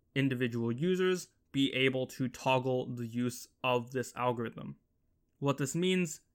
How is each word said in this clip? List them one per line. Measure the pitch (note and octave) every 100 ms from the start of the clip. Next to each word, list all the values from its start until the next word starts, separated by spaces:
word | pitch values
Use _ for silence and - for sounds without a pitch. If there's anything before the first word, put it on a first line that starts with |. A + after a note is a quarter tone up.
| _
individual | C#3 C3+ B2 B2+ A#2+ A#2
users | A#2+ F3 F#3 F#3 F3+ - _ _
be | C#3 C3+
able | B2+ C3 C3 B2+
to | - B2+
toggle | - C3 C3 C3 B2+ B2+
the | B2 A#2
use | A#2+ B2 B2 - _
of | B2+ B2 A#2+
this | C3 A#2+ -
algorithm. | B2 A#2+ A2+ - - - _ _ _ _ _ -
What | C#3 C#3
this | C#3
means | E3 F#3 F#3 E3+ - _